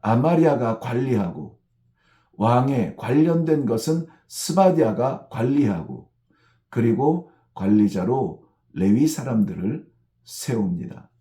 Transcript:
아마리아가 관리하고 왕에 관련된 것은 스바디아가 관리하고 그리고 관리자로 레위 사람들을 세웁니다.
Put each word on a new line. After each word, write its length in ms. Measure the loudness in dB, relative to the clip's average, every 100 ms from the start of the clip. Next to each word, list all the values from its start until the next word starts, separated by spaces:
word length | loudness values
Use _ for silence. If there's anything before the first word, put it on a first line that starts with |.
아마리아가 760 | 2 2 4 4 4 2 -2 -4
관리하고 800 | -4 -4 0 0 -2 -6 -14 _ _ _ _ _ _ _ _
왕에 640 | -4 0 2 2 0 -4 -6
관련된 680 | -2 2 4 2 2 0 0
것은 400 | -2 -2 -4 -4 _ _
스바디아가 1000 | -12 -2 4 4 4 0 0 -2 -4 -12
관리하고 840 | -4 0 2 0 -2 -6 -14 -16 _ _ _ _ _ _
그리고 640 | -2 0 2 0 0 -6 _ _
관리자로 920 | -6 2 4 4 0 -2 -2 -4 -8 _ _ _
레위 340 | -2 2 4 2
사람들을 800 | 0 -4 0 0 -2 -6 -6 -10 _ _ _
세웁니다. 840 | -20 -12 -6 -2 -2 -4 -8 -14 -20 _